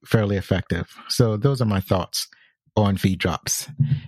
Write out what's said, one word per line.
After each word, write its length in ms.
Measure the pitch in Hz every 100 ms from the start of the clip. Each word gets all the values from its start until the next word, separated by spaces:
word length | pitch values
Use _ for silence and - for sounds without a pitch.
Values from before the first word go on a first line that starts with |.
| -
fairly 300 | 113 104 98
effective. 580 | - 92 - 85 - - -
So 280 | - 113 107
those 240 | 139 131
are 40 |
my 160 | 110 95
thoughts 480 | - 95 - - - _ _ _ _ -
on 200 | 101 95
feed 220 | 98 90
drops. 500 | 90 80 - - - - 147 -